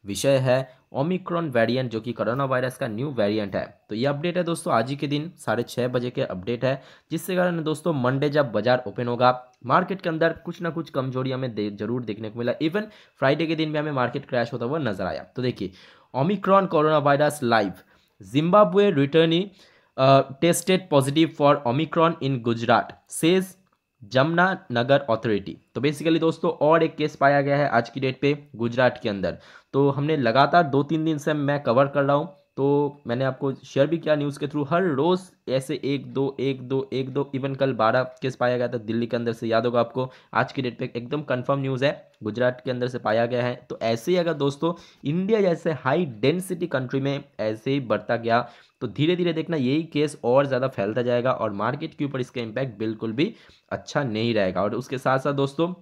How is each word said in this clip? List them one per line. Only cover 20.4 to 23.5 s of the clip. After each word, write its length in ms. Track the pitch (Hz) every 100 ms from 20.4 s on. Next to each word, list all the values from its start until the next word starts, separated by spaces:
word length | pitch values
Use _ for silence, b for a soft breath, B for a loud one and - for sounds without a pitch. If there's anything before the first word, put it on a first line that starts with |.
टेस्टेड 480 | 170 170 - 185 -
पॉजिटिव 400 | 143 135 147 160 160
for 100 | 143 143 120
Omicron 460 | 131 156 170 165 165
in 120 | 135 131
Gujarat, 500 | 113 117 117 110 - - _
सेज 460 | - 160 185 185